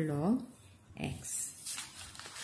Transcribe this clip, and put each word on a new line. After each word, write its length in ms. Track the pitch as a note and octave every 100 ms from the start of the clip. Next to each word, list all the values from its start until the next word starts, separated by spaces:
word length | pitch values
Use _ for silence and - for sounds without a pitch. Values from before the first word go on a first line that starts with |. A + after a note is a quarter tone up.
| D#3
log 320 | C#3+ E3+ B3+ - - - - - -
x। 300 | - - - - - - - - - - - - - -